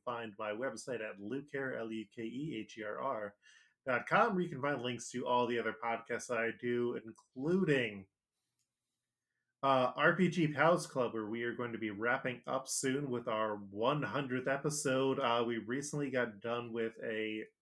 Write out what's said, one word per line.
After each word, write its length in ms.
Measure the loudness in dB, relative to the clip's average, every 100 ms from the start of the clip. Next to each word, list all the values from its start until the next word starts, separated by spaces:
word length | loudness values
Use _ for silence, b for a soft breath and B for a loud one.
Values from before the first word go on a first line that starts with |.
| -6
find 280 | -6 -6 -6
my 140 | -4
website 500 | -2 -4 -6 -6 -6
at 180 | -6 -8
Lukeher, 600 | -6 -6 -6 -4 -4 -4
L 120 | -4
U 140 | -6 -8 -8
K 60 |
E 360 | -8 -6 -6 -6
H 160 | -8 -8
E 60 |
R 180 | -8 -4
R 320 | -4 -2 -6 -10 B B B B 0
dot 200 | 0 4
com, 280 | 4 6 4
where 80 |
you 60 | 0
can 120 | -2
find 220 | -2 0
links 260 | -2 -4 -6
to 140 | -4 2
all 220 | 4 4
the 100 | 2
other 180 | 0 -2
podcasts 440 | -2 -4 -2 -4 -2
that 100 | 0
I 140 | 0 -2
do, 380 | 0 0 0 -2
including, 1000 | -8 -16 -16 -4 2 4 4 4 2 -4 -14 _ _ _ _ _ _ _ _ _ _ _ _ _ _ _
uh, 280 | 4 6 4 4
R 180 | 4 6
P 140 | 4
G 180 | 4 2
Pals 380 | 6 6 6 2
Club, 280 | 0 0 0
where 100 | -4
we 160 | -2
are 120 | -2 -2
going 160 | -4
to 80 | -2
be 100 | -4
wrapping 520 | -2 0 0 0 -6 -4
up 220 | -4 -2
soon 420 | -2 0 0 0
with 180 | -2 -2
our 280 | 0 0 -2 -6
one 320 | -2 2 2
hundredth 440 | 0 -2 -2 -2 0
episode. 720 | 0 0 -2 0 2 2 2
Uh, 240 | 2 2 2
we 120 | 0
recently 540 | -2 -4 -4 -4 -2
got 280 | 0 0 -2
done 320 | -4 -4 -4
with 220 | -2 -4 -4
a 420 | -6 -2 -2 -4 -8 _